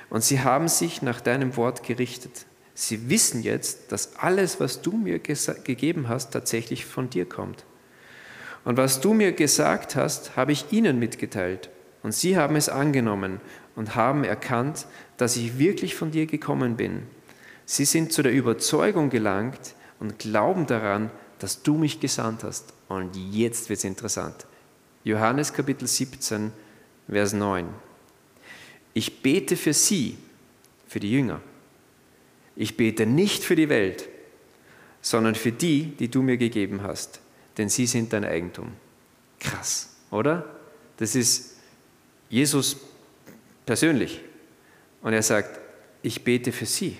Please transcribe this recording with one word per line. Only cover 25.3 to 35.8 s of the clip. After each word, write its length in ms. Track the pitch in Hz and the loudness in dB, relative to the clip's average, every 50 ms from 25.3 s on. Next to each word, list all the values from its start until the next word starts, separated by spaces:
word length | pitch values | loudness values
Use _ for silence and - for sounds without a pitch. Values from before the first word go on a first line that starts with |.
| 127 143 147 - - | 2 2 0 -2 -2
Kapitel 340 | - 139 139 131 - 127 | -2 -2 -2 -2 -4 -2
siebzehn, 640 | 120 - - 131 131 - - - - 110 104 107 110 110 - - - - - - _ _ _ - - | -2 0 -2 -2 -4 -6 -8 -6 -4 -2 -2 -4 -4 -6 -10 -20 -20 -20 -20 -20 _ _ _ -12 -2
Vers 240 | 101 101 104 101 107 | 0 2 2 2 2
neun. 340 | 101 101 101 95 90 85 82 95 - - - - - _ _ _ _ _ _ _ _ - - - - - - - - _ _ - | 0 0 0 0 0 -2 -6 -10 -14 -18 -20 -20 -20 _ _ _ _ _ _ _ _ -20 -20 -20 -20 -20 -20 -20 -20 _ _ -4
„Ich 280 | 110 - - - - | -4 -4 -4 -6 -2
bete 360 | - 135 156 196 - - 180 | 2 2 2 2 2 0 -2
für 160 | 170 - 160 143 | 0 2 2 2
sie“, 440 | - - - 208 170 113 - - - - - - _ - _ _ _ _ _ _ _ _ | 4 2 2 2 0 0 -2 -4 -10 -18 -20 -20 _ -20 _ _ _ _ _ _ _ _
für 120 | - - 107 | -8 -8 -4
die 120 | 101 101 | -2 0
Jünger. 300 | 117 139 131 104 78 76 - - - - - _ _ _ _ _ _ _ _ _ _ _ _ _ _ _ _ - - | 0 2 0 0 -4 -6 -10 -16 -20 -20 -20 _ _ _ _ _ _ _ _ _ _ _ _ _ _ _ _ -18 -8
Ich 220 | - 110 104 - | -6 -6 -4 0
bete 280 | - 117 110 107 117 110 | 2 2 2 4 2 2
nicht 380 | 110 131 160 202 202 - - - | 4 6 4 4 4 2 -2 0
für 120 | - 180 | 2 4
die 120 | 156 156 | 4 4
Welt, 400 | 147 - 117 98 95 92 - - - - - - - - - _ _ _ _ _ - - - - - - _ | 4 4 4 4 2 -2 -6 -12 -16 -16 -20 -20 -20 -20 -20 _ _ _ _ _ -20 -20 -20 -20 -20 -20 _
sondern 340 | - - - 113 110 113 110 | -4 0 2 4 4 4 2
für 160 | - - 123 | 2 0 -2
die, 340 | 113 - 170 170 147 139 | 0 2 2 2 2 2